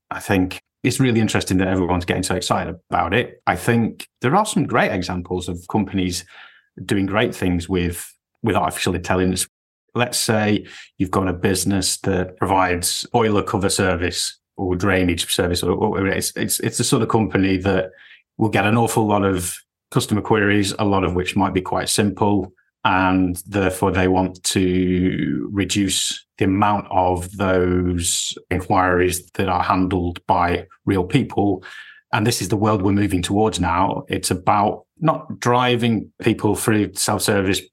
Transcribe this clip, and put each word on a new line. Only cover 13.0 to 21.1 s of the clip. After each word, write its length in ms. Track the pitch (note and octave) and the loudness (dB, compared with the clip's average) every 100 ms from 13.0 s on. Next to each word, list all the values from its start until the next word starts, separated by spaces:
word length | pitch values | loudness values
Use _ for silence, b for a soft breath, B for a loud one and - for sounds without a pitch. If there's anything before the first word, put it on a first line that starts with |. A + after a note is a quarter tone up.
| - | -2
boiler 300 | A#2+ A2 G#2 | 0 2 0
cover 260 | - G#2 F#2+ | 0 0 0
service 720 | - F#2+ F2+ F2 - - - _ - | 0 0 0 -2 -4 -6 -10 _ -6
or 200 | F#2 F2+ | -4 0
drainage 580 | G2 F#2 F2+ E2+ - | 0 2 2 0 -2
service, 300 | - F2+ F2 | -2 0 0
or, 80 | F2+ | 0
or 340 | F#2 G2+ - G2 | 0 0 0 0
it's, 260 | F2+ - - | -2 -4 -4
it's, 240 | G#2+ - | -4 -2
it's 180 | A2+ - | -4 -2
the 60 | |
sort 180 | A#2+ C3 | 0 2
of 60 | A2 | 2
company 480 | A2+ G2 F#2+ F#2+ F#2+ | 2 2 2 2 2
that 340 | F#2+ F#2 - B B B B - | 2 0 -2 B B B B -2
will 140 | A2 | 0
get 160 | G#2 G#2 | 2 2
an 100 | A#2 | 2
awful 280 | A2+ A#2+ | 2 2
lot 200 | G#2+ G#2 | 2 2
of 320 | G2 F#2 F2 - _ _ - | 2 0 -4 -10 _ _ -4
customer 300 | C3+ - G#2+ | -2 0 0
queries, 520 | - G#2+ G2+ G#2 G2 - | 2 2 4 2 0 0
a 60 | |
lot 180 | G2+ G2 | 2 2
of 140 | F2 | 2